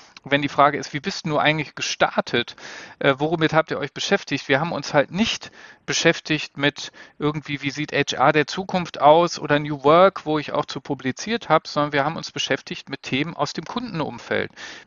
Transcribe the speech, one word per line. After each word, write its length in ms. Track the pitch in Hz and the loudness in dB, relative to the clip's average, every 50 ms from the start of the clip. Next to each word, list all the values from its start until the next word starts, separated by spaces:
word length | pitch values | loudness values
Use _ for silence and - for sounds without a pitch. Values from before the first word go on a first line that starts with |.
| - - - - - | -20 -20 -20 -12 -4
wenn 200 | 139 143 143 147 | -2 0 0 0
die 60 | 135 | 0
Frage 280 | - - 139 143 139 | 4 4 4 4 4
ist, 160 | - - - - | 0 -8 -6 -8
„Wie 60 | 147 | -6
bist 260 | - 196 190 - - | -6 -6 -8 -6 -4
du 140 | 165 151 139 | -2 0 2
eigentlich 340 | 95 147 151 160 143 - - | 2 2 2 0 -4 -6 -8
gestartet? 840 | - - - - - 190 - - - - - - 120 120 - - - - - - - - - - - | -8 -6 -6 0 0 0 0 0 -2 -4 0 -2 -2 -2 -2 -8 -18 -18 -18 -16 -16 -18 -18 -8 0
Äh, 160 | - 143 135 | 2 2 2
womit 360 | 131 147 160 170 165 156 151 156 | 2 0 -2 0 0 0 2 2
habt 180 | 160 156 - | 2 2 0
ihr 80 | 143 104 | -2 -6
euch 120 | 147 139 | -6 -8
beschäftigt?“ 580 | - 143 - - 202 196 - - 147 131 - - | -8 -6 -2 0 0 0 0 -4 -6 -4 0 2
Wir 100 | 139 135 | 2 2
haben 120 | 160 170 | 2 0
uns 220 | - - - - - | -4 -6 -6 0 2
halt 160 | 147 131 - | 2 2 2
nicht 400 | 151 185 226 - - - - - - - - - - _ - | 0 -2 0 0 -2 -6 -8 -16 -20 -20 -20 -20 -20 _ -6
beschäftigt 720 | - 139 - - 165 165 - - - 156 147 - - - - | -4 -2 2 4 2 2 2 0 -4 -2 -2 -4 -8 -6 0
mit 320 | 143 143 - - - - - - - - _ | 0 0 0 -2 -12 -14 -16 -18 -20 -20 _
irgendwie, 460 | - 147 147 151 156 139 - 143 139 143 | -4 -4 -2 -2 -4 -6 -8 -8 -6 -6
„Wie 80 | 139 | -6
sieht 200 | 123 143 151 - | -6 -6 -6 -2
H 240 | - 139 143 - - | 0 0 0 0 0
R 160 | - 127 147 | 2 4 4
der 140 | 151 151 143 | 4 4 2
Zukunft 560 | - - 190 190 - - 185 170 - - - | 0 -2 -8 -6 -2 -2 -2 -2 -2 -2 4
aus?“ 380 | 135 143 156 170 175 165 - - | 8 8 8 8 6 2 0 -4
oder 180 | 143 147 147 | -2 0 0
New 260 | 147 151 147 151 139 131 | 0 0 -2 -4 0 4
Work, 440 | 143 156 170 185 196 - - - | 6 8 8 6 6 4 0 -4
wo 100 | 151 156 | -2 -2
ich 140 | 151 143 - | -2 -2 -2
auch 140 | - 143 139 | -4 -4 -4
zu 140 | - - 139 | -4 -6 -10
publiziert 720 | - - 143 131 - 131 123 - - 208 233 233 - - | -6 -6 -6 -4 -4 -4 -4 -4 -6 -4 -4 -4 0 2
habe, 180 | 156 160 - | 2 2 2
sondern 260 | - - 151 147 147 147 | 0 -2 -2 -2 0 0
wir 120 | 143 135 | 0 0
haben 120 | 151 165 | 0 -4
uns 140 | 160 151 - | -6 -10 -10
beschäftigt 560 | - 139 - - 135 135 - - 180 - - | -8 -6 -2 -2 -2 -2 -4 -8 -14 -14 -12
mit 140 | - 139 - | -12 -12 -10
Themen 340 | - - 131 131 151 170 156 | -8 -4 -2 -2 -2 -2 -2
aus 180 | - 147 - - | -4 -4 -4 -4
dem 120 | - 160 | -8 -8
Kundenumfeld. 840 | - - 240 254 233 - 160 143 117 120 113 - - 110 104 101 101 - - - - - - - | -8 -8 -8 -8 -6 -6 -4 -6 -6 -8 -10 -6 -2 -2 -2 -2 -4 -8 -16 -18 -18 -18 -14 -4